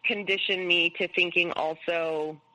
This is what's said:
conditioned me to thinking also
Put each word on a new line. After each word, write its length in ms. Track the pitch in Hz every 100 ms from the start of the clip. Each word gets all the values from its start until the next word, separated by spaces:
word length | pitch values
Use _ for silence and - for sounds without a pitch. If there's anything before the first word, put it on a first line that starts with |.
conditioned 640 | - 208 190 196 - 190 180
me 220 | 175 170 -
to 100 | 180
thinking 440 | - 175 175 175
also 880 | - 156 160 - 170 160 156 156 151 _